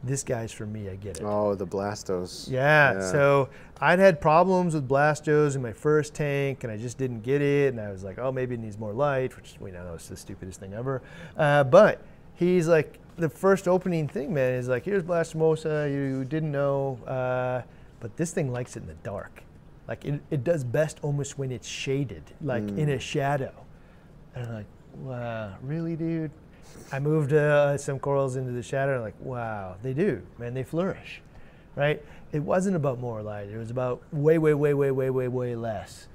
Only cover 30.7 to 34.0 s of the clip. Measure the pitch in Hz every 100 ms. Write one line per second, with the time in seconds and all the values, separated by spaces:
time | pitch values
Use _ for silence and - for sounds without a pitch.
30.7 | 160 185 - - - - - - - -
31.7 | - 143 147 - - - 151 143 185 185
32.7 | 180 143 123 123 110 107 104 101 110 113
33.7 | 123 127 123